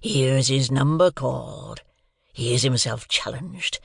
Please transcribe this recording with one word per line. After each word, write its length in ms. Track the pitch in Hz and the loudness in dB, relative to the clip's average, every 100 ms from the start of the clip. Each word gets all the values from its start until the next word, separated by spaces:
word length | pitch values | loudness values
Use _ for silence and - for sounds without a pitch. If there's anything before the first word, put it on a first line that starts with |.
Hears 480 | - 135 131 135 131 | 0 2 4 4 2
his 220 | 135 127 | 2 2
number 400 | 135 139 160 180 | 2 2 4 4
called. 720 | - 131 127 120 - - - _ _ _ _ _ | 2 -4 -4 -8 -14 -14 -16 _ _ _ _ _
Hears 300 | - 120 123 | -6 0 2
himself 460 | 131 123 - 110 - | 2 2 0 -4 -4
challenged. 680 | - - - 175 - - - | -4 -4 -8 -10 -6 -6 -6